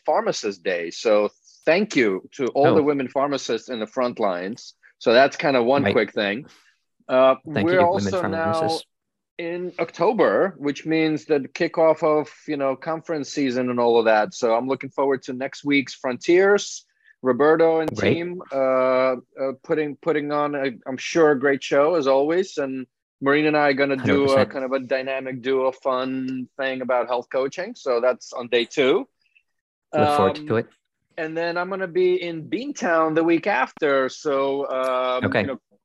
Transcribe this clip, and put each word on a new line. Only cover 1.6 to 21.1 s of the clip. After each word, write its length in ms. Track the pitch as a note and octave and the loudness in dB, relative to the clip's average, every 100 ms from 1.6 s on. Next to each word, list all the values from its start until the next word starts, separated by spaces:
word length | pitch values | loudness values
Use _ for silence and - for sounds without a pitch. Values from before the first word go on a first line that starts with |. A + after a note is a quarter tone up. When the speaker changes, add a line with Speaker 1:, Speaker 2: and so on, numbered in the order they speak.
Speaker 1:
thank 320 | - F3 G#3+ C#3+ | 0 2 2 0
you 320 | A2 F#2+ - | 0 0 -6
to 160 | - B2 | -6 -4
all 180 | C#3 C#3 | 2 4
Speaker 2:
Oh. 60 | |
Speaker 1:
the 80 | D#3 | 4
women 260 | C#3+ C#3+ B2 | 2 0 -4
pharmacists 600 | C3+ C#3+ C3+ - A2+ - | -2 -2 -4 -4 -6 -6
in 100 | A#2+ | -10
the 60 | A2 | -8
front 340 | - B2 G#2+ | -4 -4 -2
lines. 540 | G#2 F2 F#2 B2+ - _ _ _ | -2 -2 -6 -10 -16 _ _ _
So 160 | B2+ | 4
that's 240 | A#2 C#3 - | 6 6 2
kinda 240 | D#3+ C3 | 0 2
one 220 | A#2 C#3 | 2 2
Speaker 2:
Right. 100 | G2+ | 2
Speaker 1:
quick 180 | A#2+ G#2 | 0 0
thing. 320 | - G2+ G#2+ D3+ _ _ _ _ _ - | -2 -4 -4 -10 _ _ _ _ _ -2
Uh, 280 | C3 C3 C3 D#3+ | 4 4 4 -2
Speaker 2:
Thank 140 | C#3+ G#2 | -2 0
Speaker 1:
we're 140 | F#3 | 4
Speaker 2:
you, 60 | E3+ | 2
women 280 | F#3+ - | 2 -2
Speaker 1:
also 140 | F#3 F3 | -2 -2
now 240 | E3 E3 | -2 -2
Speaker 2:
pharmacists. 340 | E3 D#3+ D#3+ - _ _ _ _ - | -2 -2 -4 -8 _ _ _ _ -12
Speaker 1:
in 340 | E3+ F3 F3+ - | -10 -8 -8 -6
October, 760 | E3+ - F3 A3+ B2+ G#2 F#3 D3 | -8 0 0 4 2 4 0 -2
which 260 | C#3+ C#3+ | -6 -6
means 400 | D#3 D#3+ D#3+ D3+ | -2 0 0 -2
the 160 | - D3 | -2 -2
kickoff 600 | B2+ - E3 F3 D#3+ D#3 | -2 -4 -4 2 2 4
of, 280 | D#3+ D3+ D3 - - | 2 0 -2 -10 -10
you 120 | D3 | -4
know, 180 | C3+ C3 | -2 -4
conference 540 | E3 D#3+ - D#3 C3 | -6 -8 -6 -8 -6
season 400 | D3+ C#3 B2 B2+ | -4 -2 0 -2
and 100 | B2 | 0
all 180 | A#2+ A#2 | 4 4
of 60 | |
that. 300 | A2+ A2 G2+ | 6 4 2
So 200 | - A#2+ | -2 0
I'm 140 | A2+ C3 | 0 0
looking 220 | C3+ C3+ | -6 -6
forward 320 | - C#3 C3+ | -2 0 -2
to 100 | - | -4
next 320 | B2+ C3 - | -10 -10 -8
week's 300 | C#3+ C#3+ B2+ | -2 0 -2
Frontiers. 880 | - C3 B2 - F3 G3 G3+ - - _ _ _ _ | -6 -8 -6 2 4 6 4 0 -14 _ _ _ _
Roberto 580 | B2+ B2 D3 D#3+ E3 D#3+ | -2 2 4 4 4 2
and 100 | D#3 | -2
Speaker 2:
Great. 200 | G#2+ G#2 | -2 0
Speaker 1:
team, 260 | D3 F3 F3+ - | 0 -4 -10 -8
uh, 60 | C3+ | -2
uh, 600 | C3 C3 B2+ B2+ C3 B2+ - - C3+ B2+ | 0 2 2 2 2 -2 -8 -8 -6 -6
putting, 320 | - D#3 D3+ C3+ | -4 -2 -2 -4
putting 360 | E3 D3+ D3 | -2 -2 0
on, 220 | D3 D3 | -2 -2
a, 160 | D3 C3+ A2+ - | -2 -4 -6 -10
I'm 80 | C3 | -10
sure, 360 | - | -2